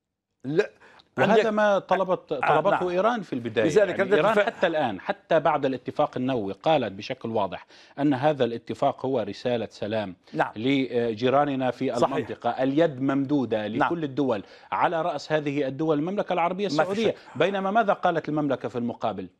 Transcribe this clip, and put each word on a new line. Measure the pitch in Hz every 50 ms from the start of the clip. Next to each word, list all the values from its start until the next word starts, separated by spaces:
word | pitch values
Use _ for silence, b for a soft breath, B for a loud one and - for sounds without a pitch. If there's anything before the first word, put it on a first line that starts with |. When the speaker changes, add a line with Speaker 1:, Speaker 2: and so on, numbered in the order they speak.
| _ _ _ _ _ _ _ _ _
Speaker 1:
لا، | 127 147 170 208 - - _ b b b b b _ _ -
Speaker 2:
وهذا | - 196 220
Speaker 1:
عندك | 220 208
Speaker 2:
ما | 226 214 214 214 208 202 185
طلبت، | - - 185 190 190 180 185 170 - - 160
Speaker 1:
آه، | 135 - - 156 147
Speaker 2:
طلبته | 156 196
Speaker 1:
نعم. | 170 131 180 180
Speaker 2:
إيران | 175 180 190 220 247 214 190
في | - -
البداية. | 127 117 117 110 117 110
Speaker 1:
لذلك | 104 - 208 208 180 170 -
Speaker 2:
يعني | 196
Speaker 1:
بدك | 185 202 214
Speaker 2:
إيران | 156 202 226
Speaker 1:
تف- | 202 202
Speaker 2:
حتى | - - - -
الآن، | 175 165 156 147 120 101 90
حتى | - - 196 - _ _ 175 160
بعد | 147 165 156 147 135
الاتفاق | 135 131 123 - - - - 151 - -
النووي، | 127 127 131 135 123 101 98 95
قالت | - - 156 160 147 120 104 95
بشكل | 98 104 - 131 - - 117
واضح | 113 110 98 92 87 - - B B B B B B -
أن | 139 151 139
هذا | 120 135 156 156 135 127
الاتفاق | 117 117 117 - - 113 - - 139 123 - -
هو | 131 135 123
رسالة | 104 98 98 - - 127 123 117 107 98
سلام | - - 113 101 110 110 104 95 87 - _ - -
Speaker 1:
نعم. | 160 147 123 -
Speaker 2:
لجيراننا | 104 110 131 139 135 131 - 120 120 120 117 113 104 120 127 127 139 147 143 139 131 131 127
في | 120 - 131 131 117
Speaker 1:
صحيح. | 120 156 160 147
Speaker 2:
المنطقة. | - 127 101 110 - - 120
اليد | 117 - 135 135 135 151 165 165 143 127 135
ممدودة | 135 135 139 139 131 147 143 127 110 110 107 107 104
Speaker 1:
نعم. | 107 135 143 123
Speaker 2:
لكل | 170 175 156
الدول، | 143 131 135 143 127 117 101 95 B B B B B -
على | 98 127 160 175 165 160
رأس | 175 156 143 - - 151
هذه | 156 147 147 139 143 139
الدول | 131 135 131 160 160 156 147
المملكة | 151 175 196 208 180 - 180
العربية | 170 165 175 185 185 202
Speaker 1:
ما | 190
في | 143 151
Speaker 2:
السعودية. | 156 180 202 214 226 190
Speaker 1:
شك. | - B B B B
Speaker 2:
بينما | 127 151 185 196 196 190 190
ماذا | 202 226 226 196 185
قالت | - - 180 170 160 - -
المملكة | 151 156 151 139 131 120 - 120
في | 113 123
المقابل؟ | 120 117 117 - - 113 101 95 95 90 - _